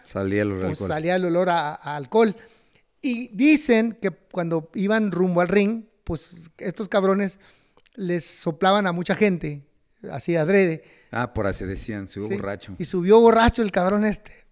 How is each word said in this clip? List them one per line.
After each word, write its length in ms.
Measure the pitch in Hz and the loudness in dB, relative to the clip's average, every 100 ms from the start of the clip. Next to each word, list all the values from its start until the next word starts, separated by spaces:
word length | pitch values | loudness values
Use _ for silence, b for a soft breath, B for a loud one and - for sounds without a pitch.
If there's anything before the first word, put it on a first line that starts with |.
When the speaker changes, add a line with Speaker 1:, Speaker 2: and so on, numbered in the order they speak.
Speaker 1:
Salía 380 | - - 98 101 | -12 -6 -2 0
el 80 | 104 | 0
olor 140 | 95 95 | -2 -4
a 20 | |
Speaker 2:
pues, 40 | 156 | -4
Speaker 1:
alcohol. 60 | 98 | -4
Speaker 2:
salía 260 | 151 160 185 | -4 -2 0
el 100 | 180 | 0
olor 240 | 170 180 | 0 2
a, 240 | 170 147 156 | 0 -2 -6
a 200 | 143 147 | -10 -10
alcohol. 400 | 131 220 226 - b b b b _ _ | -2 2 2 0 b b b b _ _
Y 280 | 285 233 247 | -6 -6 -6
dicen 680 | 196 285 302 - 226 226 208 | 2 4 4 4 2 2 -2
que 100 | 196 | -6
cuando 580 | 156 _ 185 170 165 156 - | -6 _ -6 -2 -4 -4 -4
iban 360 | 196 220 208 | 0 0 0
rumbo 300 | 170 185 175 | 0 0 2
al 60 | 175 | 2
ring, 380 | 190 202 226 220 _ | 2 0 -2 -10 _
pues, 320 | - 165 - 170 165 - | -10 -10 -10 -20 -20 -12
estos 300 | 196 - 202 | -10 -8 -2
cabrones 500 | 208 190 190 196 - b b b b _ - | 0 2 2 -2 -6 b b b b _ -10
les 300 | 185 175 - | -4 -4 -4
soplaban 600 | - - 156 190 202 196 | -6 -6 0 2 2 2
a 60 | |
mucha 240 | 175 175 185 | -2 -2 0
gente, 480 | 208 175 151 147 135 _ _ _ - | 2 0 -4 -10 -14 _ _ _ -12
así 240 | 139 - 170 | -8 -2 0
adrede. 480 | 156 196 185 160 b b b | 2 2 2 -2 b b b
Speaker 1:
Ah, 220 | 113 123 | -6 -4
por 140 | - 98 | -2 -2
así 180 | 92 92 | -4 -6
decían, 420 | 95 - 104 95 | -8 -8 -10 -10
subió 200 | 98 104 | -10 -8
Speaker 2:
Sí, 80 | 117 | -6
Speaker 1:
borracho. 400 | 98 101 - 95 | -8 -10 -12 -10
Speaker 2:
y 80 | 175 | -6
subió 340 | 185 175 220 | -2 6 8
borracho 420 | 226 226 233 233 | 8 6 4 2
el 100 | 214 | 0
cabrón 340 | 180 180 208 214 | 0 0 2 0
este. 400 | 202 - - _ | -2 -10 -20 _